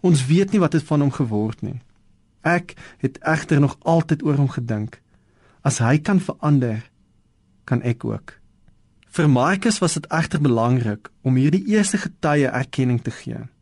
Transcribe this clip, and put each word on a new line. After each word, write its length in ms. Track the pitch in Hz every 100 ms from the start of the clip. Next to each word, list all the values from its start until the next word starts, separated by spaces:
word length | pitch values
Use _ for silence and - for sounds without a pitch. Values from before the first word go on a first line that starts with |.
Ons 260 | 185 156 127
weet 260 | 165 196
nie 80 | 208
wat 120 | 170
het 100 | 160
van 180 | 151 151
hom 120 | 143
geword 500 | 131 127 107 110 -
nie. 180 | 113 123 _ _ _ _ _ _
Ek 340 | 156 175 175 - - -
het 200 | 135 -
egter 420 | - 156 - 147
nog 160 | 143 -
altyd 420 | - 165 160 156
oor 100 | 151 139
hom 80 | 139
gedink. 520 | - 117 107 107 - _ _ _ _ _ _
As 180 | - -
hy 200 | 117 147
kan 220 | 151 190
verander, 600 | 190 - 151 147 123 110 - _ _ _ _ _ _ _
kan 180 | - 123
ek 220 | 123 117
ook. 320 | 113 107 - - _ _ _ _ _ _ _
Vir 180 | - 151
Markus 520 | 127 139 190 233 214
was 160 | 175 165
dit 80 | -
egter 320 | 160 160 165
belangrik 680 | 147 113 117 127 113 104 - _
om 140 | 135 127
hierdie 280 | 139 175 196
eerste 300 | 214 202 202
getuie 500 | - - 160 147 135
erkenning 540 | 123 131 - 127 120
te 80 | 120
gee 380 | - - 113 117 _